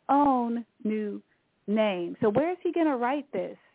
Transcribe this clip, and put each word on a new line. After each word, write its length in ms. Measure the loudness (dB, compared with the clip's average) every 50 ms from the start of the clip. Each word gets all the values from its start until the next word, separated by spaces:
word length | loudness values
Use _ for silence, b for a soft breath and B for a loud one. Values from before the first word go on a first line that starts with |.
| _ 2
own 560 | 4 4 4 4 4 2 0 -2 -4 -6 -8 _ _ _ -6
new 380 | -4 -2 -2 -4 -4 -8 -10 -12 _ _ _ _ _ _ _ _ -2
name." 500 | 0 2 2 0 0 -2 -4 -6 -6 0
So 100 | 0 2
where 200 | 2 2 0 0
is 60 | -2 -2
he 120 | -4 -2 0
gonna 240 | 0 0 0 0 0
write 340 | -2 -2 -2 -2 -6 _
this? 260 | -6 -6 -6 -6 -10 -14 _ _ _